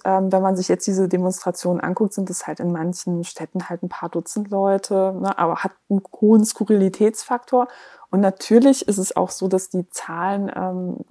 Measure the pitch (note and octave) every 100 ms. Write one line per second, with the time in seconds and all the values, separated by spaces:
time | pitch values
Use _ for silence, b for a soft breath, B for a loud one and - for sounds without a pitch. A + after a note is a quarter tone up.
0 | - F#3+ F#3+ F#3+ F#3+ F#3+ F#3 F3+ - F#3+
1 | F#3+ F#3 F3+ F#3 - F3 F3+ F3+ - F#3
2 | G#3+ - F#3+ F3+ - D3+ F3 F3 E3 F3
3 | - F3 E3+ - D#3+ F#3 - F3 F3 -
4 | E3+ F3 E3 - G3+ G3+ G3 G3 G3 G3
5 | F#3+ F#3+ F#3+ F#3+ E3+ E3 - - - G3
6 | - - G#3 A3 G#3+ - G3+ G#3+ F#3+ F#3
7 | G#3+ A3 - B3 - B3+ B3 B B B
8 | B F#3+ G3 F#3+ - A3+ C4+ C4+ - G3+
9 | F#3+ - F#3 - F#3 F#3 F#3+ F#3 F3+ -
10 | - E3 F3+ G3+ G3 - F#3 F#3 F3+ -
11 | -